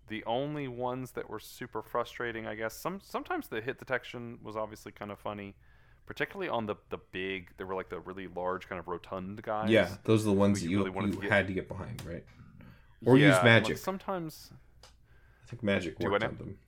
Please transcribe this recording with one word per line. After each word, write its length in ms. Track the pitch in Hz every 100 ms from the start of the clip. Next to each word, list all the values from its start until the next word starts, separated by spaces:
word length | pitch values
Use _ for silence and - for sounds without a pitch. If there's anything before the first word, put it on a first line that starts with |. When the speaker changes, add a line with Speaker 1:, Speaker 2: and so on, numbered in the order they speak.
| -
Speaker 1:
the 160 | 110 110
only 420 | 120 143 151 139
ones 440 | 120 123 127 127
that 140 | - -
were 100 | 110
super 420 | - - 123 110
frustrating, 640 | - 120 117 - 120 113 110
I 80 |
guess, 220 | 107 110 -
some, 240 | 165 196
sometimes 460 | - 233 285 359 -
the 120 | 117
hit 180 | 123 123
detection 580 | - 123 - 123 120 117
was 120 | 110 107
obviously 340 | 107 107 104
kind 180 | 104 104
of 80 | 98
funny, 360 | 104 104 101 - - - - - -
particularly 440 | - 147 202 190
on 160 | 117 107
the, 100 | 98 _
the 80 | 87 -
big, 380 | 92 95 95 87 -
they 60 |
were, 100 | 95 95
like, 140 | 90
the 100 | 87
really 260 | 85 95 92
large 400 | 87 90 92 -
kind 100 | 95
of 100 | 85
rotund 520 | 87 - 95 92 104
guys 280 | 110 107 107
Speaker 2:
Yeah, 200 | 110 90 -
those 200 | - 110
are 20 | 107
the 40 |
ones 260 | 98 101 98
Speaker 1:
who 60 | 85
Speaker 2:
that 40 |
Speaker 1:
you 80 | 98
Speaker 2:
you, 60 |
Speaker 1:
really 60 | 95
wanted 140 | 95 98
Speaker 2:
you 40 | -
Speaker 1:
to 60 |
get 100 | 101
Speaker 2:
had 160 | 101 92
to 60 |
get 140 | 92 80
behind, 340 | 95 80 - 78
right? 200 | 85 - - - - - - - - 117
Or 100 | 135
use 80 | 147
Speaker 1:
Yeah, 60 | 92
like, 60 | 87
Speaker 2:
magic. 320 | 113 104 -
Speaker 1:
sometimes 760 | - 190 - 190 160 - - - - -
Speaker 2:
I 640 | - - - - - - -
think 140 | 117
magic 340 | 104 98 87 -
Speaker 1:
Do 80 | 87
Speaker 2:
worked 60 |
Speaker 1:
what 100 | 101
now? 60 | 117
Speaker 2:
on 100 | -
them. 200 | 120 -